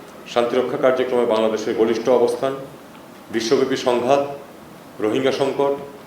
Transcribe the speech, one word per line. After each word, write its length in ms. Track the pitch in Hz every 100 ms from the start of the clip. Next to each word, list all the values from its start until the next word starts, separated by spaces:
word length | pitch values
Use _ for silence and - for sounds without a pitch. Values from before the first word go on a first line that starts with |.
| - - -
শান্তিরক্ষা 440 | 123 117 127 127 -
কার্যক্রমে 480 | 131 127 123 127 113
বাংলাদেশের 480 | 107 110 110 - 110
বলিষ্ঠ 320 | 113 113 -
অবস্থান, 460 | 123 120 - 135 139 - - - - - - -
বিশ্বব্যাপী 440 | 113 113 131 131 135
সংঘাত, 460 | 127 120 120 139 143 - - - - - - -
রোহিঙ্গা 320 | 107 123 131
সংকট, 420 | 127 135 135 139 139 - -